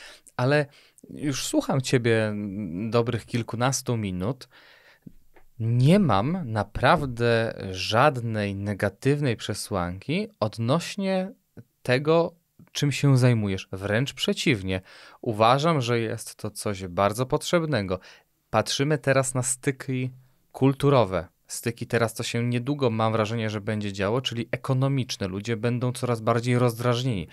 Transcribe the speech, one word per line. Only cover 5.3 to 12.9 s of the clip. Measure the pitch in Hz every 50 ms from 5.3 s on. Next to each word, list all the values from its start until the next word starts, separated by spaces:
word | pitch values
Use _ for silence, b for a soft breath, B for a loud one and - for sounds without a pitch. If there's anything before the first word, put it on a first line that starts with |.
| _ - - - _ -
Nie | 113 113 120 123 127 143 180 214
mam | 196 139 101 98 123 143 175 190 165 117 110
naprawdę | 107 101 - - - - 135 170 160 143 131 120 113 117 117 117 113 113 - - - - 95
żadnej | 92 92 92 95 107 113 135 151 135 123 117 117 110 107 104 101 98
negatywnej | 98 101 101 101 95 104 101 - _ - 135 131 147 147 127 110
przesłanki | - - - 104 - - - 104 92 87 87 90 95 - - 151 196 214 214 - _
odnośnie | 113 107 - - 117 117 139 170 165 - - - 196 190 190 185 185 190 - - _ _ _ - - _ _ _ _
tego, | - 123 131 147 151 160 165 165 180 - _ _ _ _ _ - _ _
czym | - 147 147